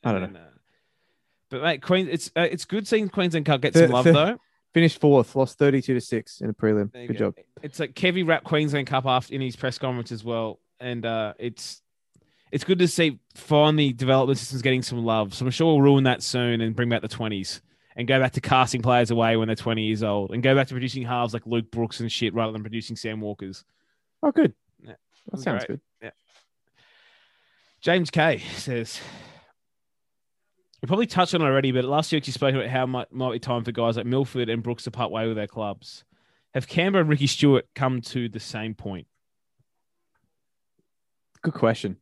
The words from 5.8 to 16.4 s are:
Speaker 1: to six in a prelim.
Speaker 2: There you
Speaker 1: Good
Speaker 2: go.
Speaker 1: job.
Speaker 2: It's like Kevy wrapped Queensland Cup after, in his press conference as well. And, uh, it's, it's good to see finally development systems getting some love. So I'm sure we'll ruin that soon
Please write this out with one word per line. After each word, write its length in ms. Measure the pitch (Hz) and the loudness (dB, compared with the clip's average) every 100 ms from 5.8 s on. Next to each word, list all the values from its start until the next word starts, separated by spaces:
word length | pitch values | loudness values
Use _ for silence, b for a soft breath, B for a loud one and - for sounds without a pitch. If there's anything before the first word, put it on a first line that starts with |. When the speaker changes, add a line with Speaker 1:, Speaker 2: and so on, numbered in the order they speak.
| 127 | 0
Speaker 1:
to 60 | 127 | -2
six 400 | - 117 - - | -2 -6 -6 -10
in 100 | 113 | -8
a 20 | |
prelim. 400 | 107 110 107 104 | -2 2 2 0
Speaker 2:
There 100 | 123 | -6
you 60 | 123 | -8
Speaker 1:
Good 100 | 110 | -4
Speaker 2:
go. 60 | 104 | -4
Speaker 1:
job. 20 | - - - | -4 -16 -16
Speaker 2:
It's 180 | 151 - | -16 -8
like 140 | 151 | -8
Kevy 300 | - 185 180 | -2 0 0
wrapped 200 | 170 160 | 2 0
Queensland 420 | - 156 151 143 131 | 0 0 0 -2 -2
Cup 180 | 135 | -2
after, 300 | 131 127 123 | 0 0 -2
in 60 | 135 | -6
his 160 | 131 120 | -6 -4
press 220 | 131 127 | -6 -4
conference 340 | 135 123 117 | -6 -6 -8
as 100 | 113 | -10
well. 380 | 110 117 113 - _ _ | -6 -6 -6 -10 _ _
And, 260 | 123 120 | -10 -6
uh, 300 | 117 113 107 - | -4 -4 -4 -6
it's, 420 | 120 110 - - _ _ _ _ _ _ _ | -10 -10 -16 -18 _ _ _ _ _ _ _
it's 100 | - | -6
good 160 | - 185 | 0 2
to 80 | 175 | 4
see 320 | - 165 127 _ | 4 0 0 _
finally 580 | - - 151 151 151 143 | -20 2 6 6 6 2
development 460 | 120 127 135 131 139 | 0 2 4 4 0
systems 240 | 120 135 | -4 -4
getting 200 | 127 127 | 0 0
some 220 | 120 120 | -2 -4
love. 300 | 117 113 104 | 0 0 -2
So 100 | 98 | -4
I'm 60 | 123 | -6
sure 220 | 123 165 | 0 2
we'll 100 | 151 | 6
ruin 220 | 139 139 | 6 6
that 180 | 135 120 | 4 0
soon 380 | - 123 | -2 -2